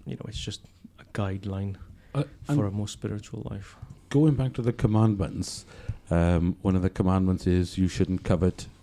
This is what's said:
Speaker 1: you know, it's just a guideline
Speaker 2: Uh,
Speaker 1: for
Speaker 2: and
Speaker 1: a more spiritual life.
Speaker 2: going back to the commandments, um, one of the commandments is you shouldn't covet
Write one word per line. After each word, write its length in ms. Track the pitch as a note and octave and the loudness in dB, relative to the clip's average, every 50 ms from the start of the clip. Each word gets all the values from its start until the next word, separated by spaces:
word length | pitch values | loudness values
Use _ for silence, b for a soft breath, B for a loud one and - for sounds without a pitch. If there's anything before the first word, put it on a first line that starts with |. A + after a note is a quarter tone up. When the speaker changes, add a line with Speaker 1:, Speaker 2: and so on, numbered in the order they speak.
| - | -14
Speaker 1:
you 80 | - - | -12 -12
know, 80 | - - - | -12 -12 -10
it's 120 | A2 - - | -10 -8 -8
just 160 | - - - - - - _ - - - - | -8 -10 -12 -14 -20 -20 _ -20 -20 -20 -20
a 60 | - - - | -20 -10 -6
guideline 640 | - G2+ F#2+ F#2+ F#2+ G2 G2+ F#2+ G2 G2+ G2 F#2+ - b b b b b b - | -4 -4 -4 -4 -6 -6 -6 -6 -4 -4 -6 -8 -10 b b b b b b -4
Speaker 2:
Uh, 100 | C3+ - - - - - | -4 -4 -4 -8 -12 -6
Speaker 1:
for 80 | - D3 | -2 0
Speaker 2:
and 80 | C#3+ G#2 G2 | 0 0 0
Speaker 1:
a 20 | |
more 180 | G2 G#2+ G#2 G#2 | -2 -4 -6 -6
spiritual 580 | - - - G#2 G#2 G#2 G2+ - - A2 A#2 - | -8 -8 -8 -8 -8 -8 -10 -12 -12 -12 -10 -10
life. 260 | G#2 G2+ G2 - - - - - - - - - | -10 -10 -12 -16 -18 -20 -20 -20 -20 -20 -12 -2
Speaker 2:
going 260 | - C#3 D#3 D#3 C#3 | 2 4 4 6 4
back 180 | A#2 C3 C3 - | 4 0 -2 -2
to 80 | - A#2 | -2 -2
the 100 | A#2+ - | -2 0
commandments, 920 | - C#3 G#2+ G#2+ A2 A2+ A2 G#2 G2 F#2 - - F2+ - - - - - B B B B B B B - - | 0 0 2 4 4 4 4 4 2 -2 -4 -4 -6 -6 -6 -8 -12 -16 B B B B B B B -4 0
um, 460 | E2+ E2+ E2+ F2 F2 E2 E2+ F2+ F2 - - | 2 4 4 4 4 4 2 2 0 0 0
one 120 | G2 F#2 | 2 2
of 80 | F#2 F2+ | 2 2
the 80 | F#2 | 0
commandments 560 | - - G2 F2+ F#2 F#2 F#2 F#2 F#2 - - | 0 2 2 2 4 4 4 2 0 2 2
is 320 | F2+ F2+ F2+ F2 - - F#2 | 2 2 2 2 0 0 0
you 80 | F#2 F2 | 0 0
shouldn't 360 | - - F#2+ - F#2 F2 - | 2 0 0 0 0 -2 0
covet 420 | - F#2+ D#2+ F#2 F2+ - - - - - - | 0 2 2 2 0 0 -2 -8 -16 -18 -20